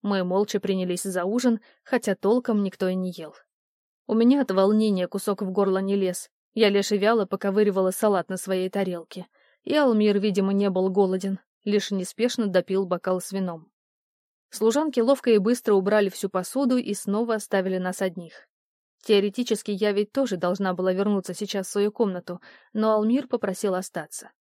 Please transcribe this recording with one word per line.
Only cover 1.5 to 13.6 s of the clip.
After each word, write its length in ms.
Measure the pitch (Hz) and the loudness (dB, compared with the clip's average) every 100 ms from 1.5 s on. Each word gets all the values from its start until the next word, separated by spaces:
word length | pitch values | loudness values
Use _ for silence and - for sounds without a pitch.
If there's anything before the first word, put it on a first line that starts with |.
| 226 _ _ | 0 _ _
хотя 320 | - 254 - 190 | -4 -4 -2 -2
толком 480 | 196 247 247 208 | 2 2 2 0
никто 240 | 196 - 185 | -2 -2 -2
и 80 | 185 | -2
не 160 | 185 | -4
ел. 240 | 175 156 - _ _ _ _ _ _ - | -8 -16 -18 _ _ _ _ _ _ -2
У 100 | 220 | 2
меня 260 | 233 277 | 4 4
от 100 | 277 | 4
волнения 560 | 190 190 214 220 190 180 | 4 4 4 2 0 -2
кусок 340 | 196 - 196 | -4 -4 -4
в 100 | 190 | -2
горло 260 | 190 196 190 | 0 2 0
не 180 | 196 202 | 0 0
лез, 340 | 190 180 - _ _ | 0 -2 -12 _ _
я 160 | - 214 | 2 4
лишь 220 | 202 196 | 4 0
и 60 | 202 | 0
вяло 280 | 208 233 190 | 2 2 0
поковыривала 680 | 196 202 196 208 190 185 | -2 0 2 2 2 0
салат 380 | 185 214 190 - | 2 2 2 -2
на 80 | 185 | -8
своей 320 | - 185 185 | -4 -2 -2
тарелке. 580 | 196 185 175 160 - 175 _ _ _ | -2 -4 -4 -10 -16 -16 _ _ _
И 120 | - 302 | -2 2
Алмир, 440 | 277 220 214 202 | 4 4 4 2
видимо, 320 | 208 196 190 | 2 0 2
не 180 | 196 202 | 2 2
был 200 | 185 190 | 0 0
голоден, 500 | 185 190 185 196 190 _ _ | 2 2 0 -4 -6 _ _
лишь 260 | - 202 - | -2 -2 0
неспешно 560 | 196 180 - 240 247 208 | -6 -6 -2 -2 0 -2
допил 380 | 180 - 190 190 | -4 -4 -4 -2
бокал 360 | 180 - 185 | -4 -2 -4
с 100 | - | -4
вином. 400 | 190 185 165 | -6 -6 -8